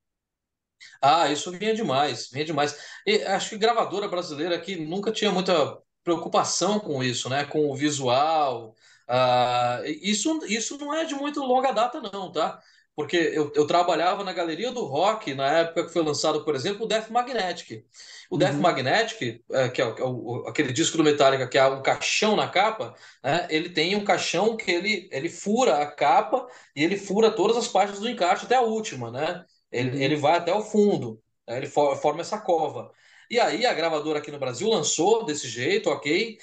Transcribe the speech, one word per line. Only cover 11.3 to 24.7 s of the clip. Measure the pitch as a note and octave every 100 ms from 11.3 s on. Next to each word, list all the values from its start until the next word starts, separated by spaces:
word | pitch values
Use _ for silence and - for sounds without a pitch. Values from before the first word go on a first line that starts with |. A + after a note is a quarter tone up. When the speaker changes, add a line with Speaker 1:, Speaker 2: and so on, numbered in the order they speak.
| D4
Speaker 1:
longa | C4 B3+ C4
data, | G#3+ A#3+ D#4
não, | G#3 G3 F3
tá? | D3+ F#3 - _ _ _ -
Porque | D3 E3+
eu, | D#3 D#3 D3 D3+
eu | D3
trabalhava | F3 F3 D#3+ F3 G3
na | F#3+
Galeria | F3+ E3+ D#3+ B3+
do | B3 D#3+
Rock | C#3 G3 A3 D3
na | C#3 C#3 E3
época | E3 C3 A2
que |
foi | F3
lançado, | D#3 C#3+ D#3 D3+
por | D#3 C3+
exemplo, | F3 G3+ A3
o |
Death | G#3+ G#3+
Magnetic. | A#3 B3 A#3 F#3 F3 - A2+ - - - - -
O | -
Death | C#3+
Speaker 2:
Uhum. | C#3+
Speaker 1:
Magnetic, | E3+ D3 B2+ G3 A3 - A#2+ A2+ -
é, | C3 B2
que | -
é | A#2+
o, | A2
é |
o, | B2+ B2 - A#2+ -
aquele | C3 C3+
disco | B2 D#3 D#3+
do |
Metallica | D3+ D3 C3+ C3+ B2
que | C#3
há | C3+
um | C3+
caixão | C3 B2+ - - G#3+ F#3+
na | C3
capa, | F3 A3 A3 - - - -
né? | C3 E3 E3+
Ele | D#3 F3+
tem | D#3 E3+ G3+
um |
caixão | G3+ E3+ - E3 A3 A3
que | -